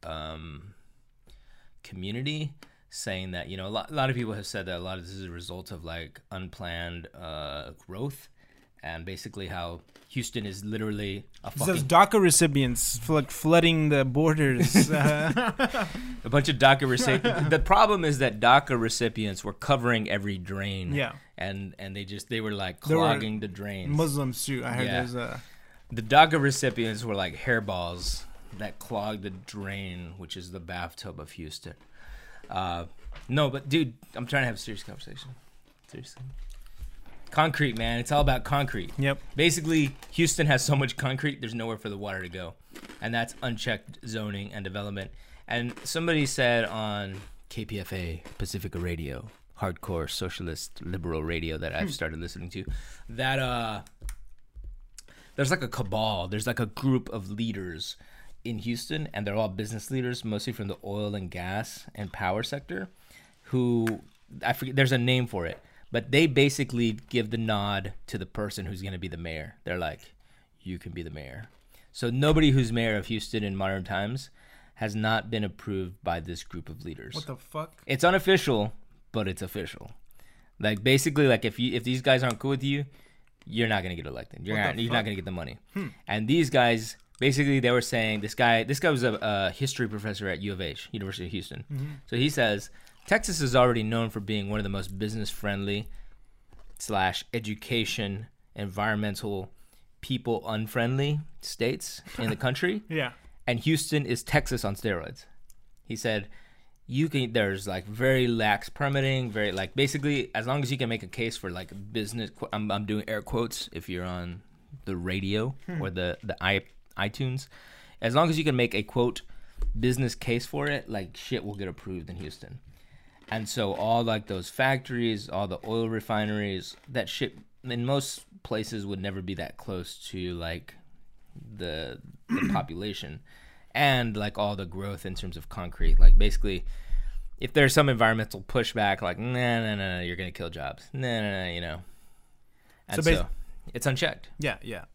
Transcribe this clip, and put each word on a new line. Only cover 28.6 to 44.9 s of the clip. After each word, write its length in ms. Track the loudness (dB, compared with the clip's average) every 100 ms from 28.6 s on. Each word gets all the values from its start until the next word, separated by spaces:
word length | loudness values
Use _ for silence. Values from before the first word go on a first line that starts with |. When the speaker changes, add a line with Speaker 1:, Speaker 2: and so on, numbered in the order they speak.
| -10 -10
Speaker 1:
clogged 440 | -6 -4 -2 -4
the 80 | -6
drain, 840 | -10 -12 -10 -8 -6 -6 -8 -10 -12
which 180 | -12 -12
is 140 | -12
the 80 | -12
bathtub 580 | -10 -8 -8 -8 -14 -12
of 120 | -14
Houston. 420 | -12 -12 -12 -14 -18 -20 -20 -16 -16 -16 -18 -10
Uh, 340 | -6 -4 -4 -8 -12 -14 -14 -2
no, 200 | 0 0
but 180 | -2 0
dude, 260 | 0 0 -4 -16
I'm 120 | -12 -2
trying 160 | 0
to 40 | 0
have 80 | -2
a 20 |
serious 240 | -8 -10
conversation. 480 | -10 -14 -14 -14 -14 -18 -20 -20 -20 _ _
Seriously. 340 | -16 -16 -14 -14 -12 -12 -12 -14 -12 -12 -12 -14 -14 -4
Concrete, 420 | 2 4 4 0 2
man. 220 | -2 -2
It's 140 | 2
all 80 | 4
about 240 | 6 4
concrete. 480 | 2 0 0 -2 -6 0
Speaker 2:
Yep. 220 | 0 0 -4
Speaker 1:
Basically, 640 | 2 4 4 2 2 2 -2 -10
Houston 340 | 2 2 4 4
has 180 | 4
so 120 | 4 2
much 200 | 2 0
concrete, 440 | -4 -2 -2 -4
there's 120 | -6
nowhere 240 | -6 -4 -6
for 120 | -6
the 100 | -6
water 240 | -6 -6
to 60 | -6
go. 260 | -8 -10 -12 -20 -20 -18 -10
And 120 | -4
that's 220 | -2 -2 -4
unchecked 560 | -6 -4 -4 -4 -6 -16 -8
zoning 460 | -6 -6 -6 -8
and 100 | -8
development. 480 | -8 -6 -6